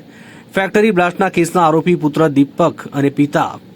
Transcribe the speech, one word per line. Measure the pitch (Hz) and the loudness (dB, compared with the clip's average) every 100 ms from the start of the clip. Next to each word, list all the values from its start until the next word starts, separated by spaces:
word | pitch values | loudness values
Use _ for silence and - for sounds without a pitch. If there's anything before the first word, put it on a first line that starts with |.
| - - - - - | -20 -20 -20 -20 -8
ફેક્ટરી | 190 190 208 220 | -4 0 2 2
બ્લાસ્ટના | 180 175 170 190 | 2 -2 0 -2
કેસના | 180 165 180 165 | 0 0 2 2
આરોપી | 160 180 | 2 0
પુત્ર | 170 147 147 160 | 0 0 0 2
દીપક | 135 139 - 160 - - | 2 0 0 -2 -2 -8
અને | 143 139 | -2 -2
પિતા | 139 147 165 107 - - | 0 -2 -2 -4 -8 -18